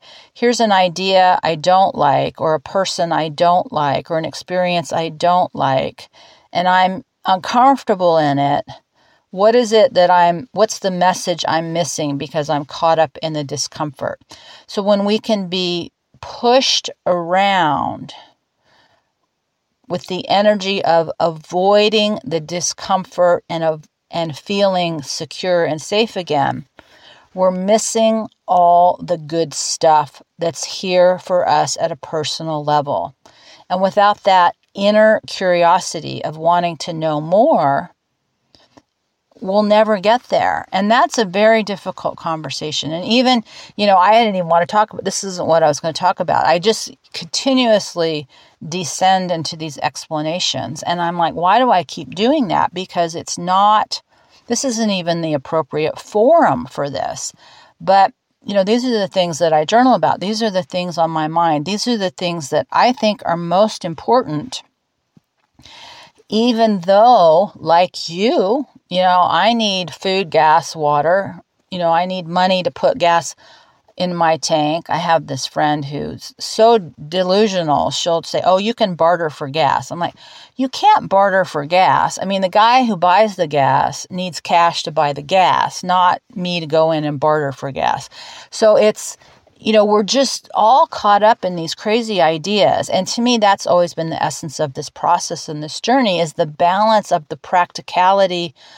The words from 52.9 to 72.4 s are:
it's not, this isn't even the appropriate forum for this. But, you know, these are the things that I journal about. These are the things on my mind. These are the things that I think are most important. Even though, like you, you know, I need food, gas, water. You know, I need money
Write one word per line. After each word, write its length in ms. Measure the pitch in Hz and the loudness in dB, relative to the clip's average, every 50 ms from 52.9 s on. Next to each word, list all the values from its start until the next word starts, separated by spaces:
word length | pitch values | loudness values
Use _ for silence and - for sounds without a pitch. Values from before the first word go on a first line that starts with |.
| - 180 170 165 165 | -4 -4 -4 -4 -4
it's 200 | 151 - - - | -10 -10 -10 -10
not, 640 | 175 175 180 185 196 202 208 214 214 - - - - - _ _ _ _ _ _ _ _ | -8 -4 -2 0 2 4 4 2 2 0 -4 -8 -12 -12 _ _ _ _ _ _ _ _
this 180 | - 240 - 285 | -6 -6 -4 -4
isn't 260 | 262 220 226 226 208 | -4 -4 -2 -2 -2
even 320 | 196 180 165 170 170 170 | -2 -2 -2 -2 -2 -2
the 120 | 165 160 151 | -2 -2 -4
appropriate 640 | 139 - - 165 160 151 - - 151 156 147 - - | -4 -4 -4 -4 -4 -4 -4 -4 -4 -2 -2 -4 -8
forum 680 | - - - 208 220 277 339 330 262 170 135 - - | -14 -4 0 2 4 6 6 4 4 2 0 -2 -6
for 220 | - - 147 143 143 | -10 -8 -8 -8 -6
this. 440 | 143 - - - - - - - - _ - - - - _ _ _ _ | -6 -6 -6 -8 -8 -10 -12 -14 -14 _ -20 -20 -20 -20 _ _ _ _
But, 320 | 165 180 190 196 190 - - _ _ _ _ _ _ | 0 2 4 4 4 4 0 _ _ _ _ _ _
you 100 | - 202 | -2 -2
know, 80 | 202 | 0
these 220 | 190 202 226 247 254 | 2 2 0 0 0
are 120 | 254 233 | -2 -2
the 120 | 208 196 - | -2 -2 -2
things 320 | - 190 175 175 156 139 | -2 -2 -2 -2 -2 0
that 120 | 175 160 | 0 2
I 120 | 156 151 160 | 2 2 2
journal 300 | 156 214 233 262 262 233 | 2 2 4 4 4 4
about. 260 | 175 156 147 - - | 2 2 0 0 -2
These 200 | 175 202 220 214 233 | -4 -6 -4 -2 -4
are 60 | 214 | -2
the 120 | 185 185 | -2 -4
things 360 | 175 - - 180 180 180 151 170 | -4 -4 -6 -6 -6 -4 -2 -2
on 120 | 165 165 | -2 -2
my 160 | 160 156 156 | 0 -4 -4
mind. 400 | 156 160 170 170 165 151 147 147 | -2 0 0 2 2 0 0 -2
These 220 | 180 208 208 - 247 | -4 -4 -4 -2 -4
are 100 | 240 208 | -2 -2
the 120 | 190 180 | -2 -4
things 400 | - - 185 170 170 165 143 - | -4 -6 -6 -6 -6 -6 -6 -4
that 180 | 151 147 - - | -2 -4 -2 0
I 220 | - 165 196 240 | 0 2 2 2
think 300 | 254 - 220 214 202 - - | 2 0 -2 -2 -2 -2 -4
are 120 | - 170 | -6 -6
most 480 | 170 170 170 170 190 214 214 - - - | -4 -4 -2 0 0 0 0 -2 -6 -10
important. 800 | 170 156 - - - 233 254 - 151 151 151 247 254 - - - _ _ _ _ _ _ _ _ _ _ _ _ _ _ _ _ _ _ _ _ - - - - - - - - - _ _ _ _ | -10 -10 -8 -2 0 0 0 0 -2 -6 -8 -8 -10 -14 -16 -16 _ _ _ _ _ _ _ _ _ _ _ _ _ _ _ _ _ _ _ _ -20 -20 -20 -20 -20 -20 -20 -20 -20 _ _ _ _
Even 520 | 202 214 233 247 220 226 226 220 208 185 | -2 0 2 2 2 2 2 2 2 0
though, 720 | 165 185 196 202 226 247 247 202 170 160 156 175 202 180 - | 2 4 4 6 8 8 8 8 6 6 6 4 2 0 -4
like 520 | - - 160 165 170 180 - - - - - | -8 -2 2 4 4 2 2 -2 -10 -12 -10
you, 580 | 165 180 208 247 349 277 190 190 240 302 254 - _ _ _ _ | -4 -2 0 0 2 2 0 0 0 -2 -4 -8 _ _ _ _
you 120 | 180 180 | -2 0
know, 260 | 185 180 180 180 175 - | 2 2 4 4 2 2
I 240 | - 165 190 226 | 2 2 2 2
need 380 | 240 226 220 208 190 185 180 151 | 0 0 0 -2 -2 -4 -6 -8
food, 400 | - - - 190 190 190 190 151 | -10 -6 -4 -2 -2 -2 -2 0
gas, 460 | 147 156 151 156 156 170 160 - - | 2 2 4 4 4 4 2 -2 -6
water. 640 | 160 151 147 147 147 147 165 185 196 190 - 175 175 - _ _ _ _ _ | -4 -2 0 0 2 2 2 0 0 0 -4 -10 -16 -20 _ _ _ _ _
You 80 | 185 180 | -8 -4
know, 120 | 170 165 | 0 0
I 140 | 165 170 180 | 0 0 0
need 200 | 185 185 185 170 | -2 -6 -8 -8
money 360 | 160 175 180 | -4 0 0